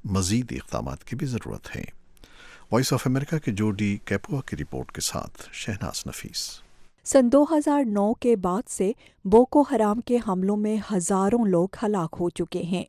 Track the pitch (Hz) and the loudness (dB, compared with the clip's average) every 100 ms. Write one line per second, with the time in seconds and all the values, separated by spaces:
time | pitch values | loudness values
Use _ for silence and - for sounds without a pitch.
0 | 104 95 92 113 120 64 - 58 62 65 | -2 0 2 0 0 -10 -6 -6 -6 -10
1 | - - 139 117 - 52 - - - - | -10 -8 -4 -6 -8 -12 -10 -12 -12 -14
2 | - - - - - - - 113 131 131 | -20 -20 -20 -20 -20 -20 0 0 2 0
3 | 131 131 143 160 - 101 107 101 104 101 | 0 0 0 -2 -2 0 0 0 -2 -2
4 | - 101 - 143 - 78 71 65 64 - | -2 -4 -2 -6 -6 -8 -8 -8 -10 -8
5 | - - - - - - - 101 80 - | -6 -6 -10 -16 -18 -12 -8 -6 -6 -8
6 | - - - - - - - - - _ | -10 -12 -12 -10 -10 -12 -20 -20 -20 _
7 | - 277 240 277 294 311 302 285 254 202 | 2 4 6 4 4 2 2 0 2 0
8 | 202 247 247 226 180 185 - - 190 - | 0 0 2 2 2 -2 -4 -2 -2 -2
9 | - _ 190 214 254 294 277 240 214 220 | -12 _ 6 6 8 4 4 2 2 0
10 | - 240 226 185 190 208 214 214 202 185 | 0 0 0 0 0 0 0 -2 0 -2
11 | 170 196 196 240 214 175 185 - 214 208 | 0 2 4 4 4 4 2 -2 -2 0
12 | 160 - 175 - 170 180 175 180 | -2 -2 -4 -2 -6 -4 -4 -4